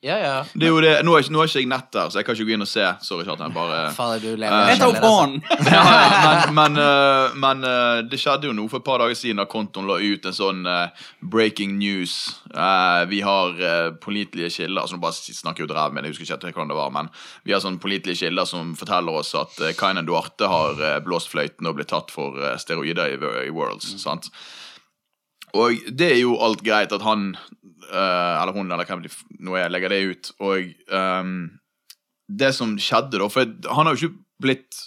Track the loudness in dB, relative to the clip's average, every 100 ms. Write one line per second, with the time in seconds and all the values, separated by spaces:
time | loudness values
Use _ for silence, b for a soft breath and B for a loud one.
0 | -4 -2 -2 -4 -6 0 4 6 6 6
1 | 6 6 6 2 2 2 0 -2 -4 -2
2 | -2 -2 -2 -2 -2 -2 -2 0 0 0
3 | -6 -8 -6 -8 -6 -6 -4 -2 -4 -4
4 | -4 -4 -6 -4 0 4 6 6 6 6
5 | 6 6 4 0 -2 2 6 8 8 8
6 | 8 6 6 6 4 4 4 6 4 6
7 | 6 6 4 2 0 0 0 2 2 2
8 | -2 -4 0 0 -2 -4 -4 -6 -2 0
9 | 0 0 -4 -4 -4 -4 -8 -8 -2 -2
10 | 0 -2 -6 -2 -2 -2 -2 -2 -2 -8
11 | -20 -16 -2 2 2 0 -4 -2 -2 -2
12 | -4 -6 -8 -10 -14 -2 0 2 4 2
13 | 0 -2 0 0 0 -2 -2 0 -2 -6
14 | -8 -6 -6 -6 -8 -6 -6 -6 -6 -6
15 | -6 -6 -12 -12 -10 -8 -6 -4 -4 -4
16 | -10 -10 -10 -10 -10 -10 -8 -6 -6 -6
17 | -10 B B B -4 -2 -2 -6 -6 -6
18 | -4 -4 -2 -2 -2 -4 -8 -10 -4 -2
19 | -2 -4 -4 -4 -6 -4 -6 -2 -2 -2
20 | -2 -4 -4 -4 0 2 0 -2 -2 -4
21 | -4 -6 -4 -6 -6 _ -8 -6 -6 -6
22 | -6 -10 -10 -6 -6 -6 -6 -6 -4 -2
23 | -4 -4 -6 -6 -6 -6 -6 -6 -12 -10
24 | -8 -8 -10 B B B B B B _
25 | _ _ _ _ -8 0 2 0 -4 -2
26 | 2 4 2 2 0 0 0 0 0 -2
27 | 0 -2 -2 -8 B -20 _ _ -6 -2
28 | 0 2 0 0 -2 -4 -6 -4 -6 -8
29 | -12 -18 -20 -16 -6 -4 -2 -2 -2 0
30 | -2 -6 -12 -6 -2 -2 -4 -14 -6 -2
31 | 0 -2 -4 -8 -10 -14 _ _ _ -20
32 | _ _ _ 0 0 0 -4 -4 0 0
33 | 0 -2 -2 0 -2 -2 -4 2 2 2
34 | -4 -8 _ _ -2 -2 _ -18